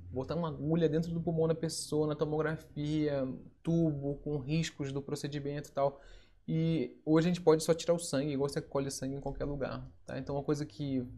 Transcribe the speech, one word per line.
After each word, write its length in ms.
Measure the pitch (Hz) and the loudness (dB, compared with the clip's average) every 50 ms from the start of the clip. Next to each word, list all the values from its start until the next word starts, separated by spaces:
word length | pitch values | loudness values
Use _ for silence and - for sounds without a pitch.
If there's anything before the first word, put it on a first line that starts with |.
| - - | -12 -8
Botar 240 | - 131 131 - 151 | -6 -6 -4 -4 -2
uma 140 | 170 170 156 | -2 -2 -4
agulha 400 | 139 135 139 151 165 170 165 151 | -4 -2 0 2 2 4 4 4
dentro 240 | 147 165 165 170 | 4 2 0 0
do 80 | 165 170 | -2 -2
pulmão 260 | 165 170 165 160 160 | -2 0 2 2 2
da 80 | 160 160 | 2 2
pessoa, 520 | 160 165 160 - - - - 151 151 156 | 0 -2 -4 -4 -6 -4 0 0 2 2
na 80 | 151 147 | 2 2
tomografia, 1120 | 147 160 151 156 156 156 151 160 156 - - - 147 147 147 156 156 151 147 143 135 131 131 127 - - - - _ | 0 0 0 0 0 0 0 -2 -4 -8 -10 -6 -4 -2 0 2 2 2 2 2 0 0 -2 -4 -8 -12 -18 -14 _
tubo, 520 | - 165 165 170 165 156 147 139 139 143 143 - - | 0 2 4 4 4 4 2 0 -2 -4 -4 -4 -4
com 140 | 151 147 143 | -4 -4 -2
riscos 560 | 127 139 156 165 160 - - - 143 135 135 | -2 0 0 0 0 -2 -4 -4 -4 -4 -4
do 80 | 143 | -4
procedimento 680 | 139 143 147 143 - 143 143 147 139 143 143 151 151 - | -4 -4 -6 -4 -4 -4 -4 -4 -4 -4 -6 -6 -8 -6
e 40 | |
tal. 280 | - 139 139 139 139 - - - - - - - _ - - - | -2 0 0 0 0 -4 -16 -20 -20 -20 -20 -20 _ -12 -6 -2
E 500 | 160 160 160 165 165 160 123 - - - - | 0 2 2 2 2 2 0 -2 -6 -4 2
hoje 240 | 151 156 165 165 180 | 4 4 6 6 4
a 20 | |
gente 120 | 175 175 | 2 4
pode 200 | - 160 160 160 | 6 6 6 6
só 120 | - - 160 | 6 2 0
tirar 180 | 165 - - | 2 2 2
o 60 | 170 170 | 2 2
sangue, 340 | - - 143 135 143 151 | 0 -2 -2 0 0 0
igual 160 | 139 131 139 143 | 0 0 0 0
você 140 | 139 156 | -2 -4
colhe 280 | 143 - - 139 139 139 | -6 -2 -2 -2 -2 -2
sangue 240 | - - 135 135 139 | -4 -6 -6 -6 -6
em 60 | 139 | -4
qualquer 240 | 139 139 139 - 139 | -6 -6 -6 -4 -4
lugar, 420 | 143 143 139 123 110 117 127 131 131 - - - | -4 -2 -2 -4 -4 -4 -6 -8 -12 -14 -16 -12
tá? 120 | - 127 135 | -8 -6 -6
Então 160 | 131 - - | -4 -4 -4
é 40 | 143 | -2
uma 60 | 143 | 0
coisa 200 | 156 151 143 147 | 0 0 0 -2
que 420 | 147 - - 147 139 135 127 123 123 - | -6 -6 -6 -4 -2 0 -2 -2 -4 -8